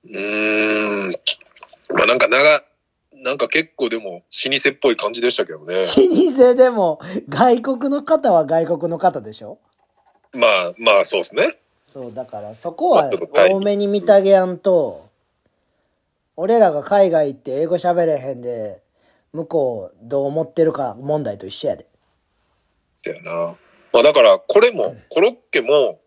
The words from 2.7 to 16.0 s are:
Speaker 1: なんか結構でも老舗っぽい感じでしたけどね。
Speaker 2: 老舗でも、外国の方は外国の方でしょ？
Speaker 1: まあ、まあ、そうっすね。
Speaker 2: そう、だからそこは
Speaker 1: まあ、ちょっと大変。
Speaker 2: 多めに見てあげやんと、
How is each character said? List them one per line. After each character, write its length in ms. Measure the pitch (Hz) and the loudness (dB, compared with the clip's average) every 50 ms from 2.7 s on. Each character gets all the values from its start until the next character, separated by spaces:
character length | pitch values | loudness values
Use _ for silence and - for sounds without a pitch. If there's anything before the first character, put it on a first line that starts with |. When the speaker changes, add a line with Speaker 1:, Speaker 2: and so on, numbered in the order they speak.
| _ _ _ _ _ _ _ _ _ _ 131 | _ _ _ _ _ _ _ _ _ _ -6
Speaker 1:
な 100 | 127 139 | -6 -4
ん 40 | |
か 100 | - 120 | -4 -4
結 240 | - - 156 160 _ _ | -2 -2 -4 -4 _ _
構 140 | - 135 117 | -6 -6 -4
で 100 | 120 117 | -4 -8
も 240 | 107 98 87 87 _ _ - - - | -8 -12 -14 -16 _ _ -10 -8 -6
老 120 | 135 139 | -4 -4
舗 120 | 135 - 143 | -2 -2 -2
っ 40 | 139 | -4
ぽ 180 | _ - 135 | _ -2 -2
い 40 | 113 | -2
感 180 | - - 104 87 | 0 -4 -6 -6
じ 80 | 85 | -2
で 80 | 117 123 | -2 -2
し 60 | - | -2
た 100 | - 101 | -2 -6
け 80 | - - | -8 -8
ど 60 | 76 76 | -16 -10
ね。 100 | 80 90 | -6 -4
Speaker 2:
老 80 | 95 92 | -2 -2
舗 720 | - - - 381 370 349 226 359 339 254 269 247 247 247 | 2 4 4 4 4 4 2 2 0 4 4 4 4 6
で 140 | - 254 254 | 4 4 2
も、 280 | 240 220 190 165 156 - - 175 185 202 - - | 4 0 0 -2 -2 -4 -10 -12 -12 -12 -10 -8
外 320 | 143 139 233 254 240 240 | -2 2 2 2 2 2
国 280 | 233 277 269 233 262 277 | 0 -6 -6 -4 -4 -4
の 140 | 277 285 285 | -4 -4 -2
方 280 | - 320 302 302 240 | 0 -2 0 2 2
は 140 | 185 165 156 | 2 2 2
外 200 | 139 165 165 165 | 0 -2 -2 0
国 220 | 147 175 151 156 | -2 -4 -4 -4
の 100 | 170 170 | -6 -6
方 240 | 165 - 180 156 143 | -2 -2 -2 -2 -2
で 120 | 107 107 107 | -14 -14 -18
し 100 | - 110 | -18 -18
ょ？ 160 | 107 - _ _ _ _ _ _ _ _ _ _ _ _ _ _ _ - | -18 -18 _ _ _ _ _ _ _ _ _ _ _ _ _ _ _ -2
Speaker 1:
ま 140 | 131 120 | 0 2
あ、 240 | 113 104 95 90 87 87 107 | 2 2 2 -2 -4 -8 -2
ま 200 | 113 113 104 98 | 0 2 4 4
あ、 40 | - | 2
そ 120 | - - | 2 -2
う 40 | 95 | -4
っ 20 | 82 | -6
す 100 | - - | -4 -2
ね。 240 | 131 208 320 - _ _ _ _ _ _ | -2 -2 -2 -2 _ _ _ _ _ _
Speaker 2:
そ 240 | - - 139 127 | -20 -18 -16 -16
う、 60 | 120 104 | -14 -14
だ 120 | 123 123 | -14 -14
か 160 | - - 104 | -14 -14 -14
ら 140 | 104 104 113 | -14 -14 -18
そ 160 | - - 175 | -12 -12 -12
こ 200 | 165 - 302 359 | -8 -4 0 2
は 120 | 285 175 151 | 2 2 2
Speaker 1:
ま 40 | 135 | 0
あ、 20 | |
ち 40 | 113 | -4
ょ 20 | |
っ 20 | - | -8
と 80 | - | -8
大 220 | - - - - 185 | -2 2 4 4 4
変。 80 | 196 | 4
Speaker 2:
多 20 | 190 | 0
め 160 | 196 208 202 | -2 -2 -2
に 100 | 202 202 | -2 -2
見 160 | 202 202 208 | -2 -2 -2
て 120 | 175 - 202 | 2 4 4
あ 80 | 196 | 4
げ 100 | 196 196 | 6 6
や 140 | 196 190 185 | 4 4 4
ん 120 | 185 180 | 0 -6
と、 520 | 175 _ 196 185 170 143 113 90 78 - _ _ _ _ _ _ _ _ _ _ _ _ _ _ _ _ _ _ _ | -4 _ 0 2 2 0 -2 -6 -12 -20 _ _ _ _ _ _ _ _ _ _ _ _ _ _ _ _ _ _ _